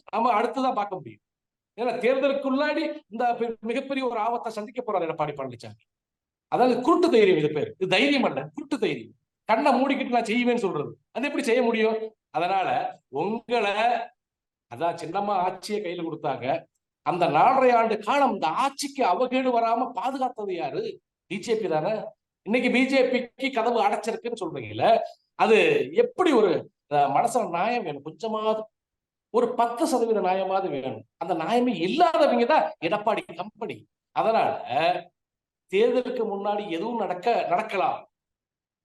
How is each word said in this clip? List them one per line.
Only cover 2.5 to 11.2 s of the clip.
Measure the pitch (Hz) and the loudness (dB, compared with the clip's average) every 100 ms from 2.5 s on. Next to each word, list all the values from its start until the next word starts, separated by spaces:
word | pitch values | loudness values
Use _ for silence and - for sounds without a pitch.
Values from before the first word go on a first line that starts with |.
| 269 302 294 311 294 - | 0 0 0 -4 -6 -10
இந்த | 220 240 | -4 -2
பெ-, | 233 233 226 | -2 -4 -6
மிகப்பெரிய | 220 254 269 269 254 | -6 -4 -4 -4 -4
ஒரு | 233 | -2
ஆபத்தை | 220 240 233 | -2 -4 -6
சந்திக்க | 208 208 247 | -8 -10 -8
போறாரு | 214 196 160 | -4 -2 -2
எடப்பாடி | 160 147 | -2 -4
பழனிசாமி. | 147 135 120 113 107 _ _ _ _ _ _ - | -6 -10 -12 -16 -20 _ _ _ _ _ _ -4
அதாவது | 180 254 240 | 2 4 2
குருட்டு | - 349 349 | 2 4 6
தைரியம் | 240 196 160 | 6 6 4
இது | 147 | 2
பேரு, | 151 120 | -2 -4
இது | - 185 | -4 0
தைரியம் | 185 277 285 196 | 2 2 2 0
அல்ல, | 139 147 | -2 -8
குருட்டு | - 302 269 | -10 -6 -2
தைரியம். | 190 131 107 _ _ _ - | -2 -4 -10 _ _ _ -2
கண்ணை | 226 294 | 2 2
மூடிக்கிட்டு | 247 277 285 269 240 | 2 2 0 0 -2
நான் | 214 | 0
செய்வேன்னு | 240 247 233 | 0 2 2
சொல்றது, | 202 151 123 - _ | 0 -4 -6 -10 _
அது | 220 | -6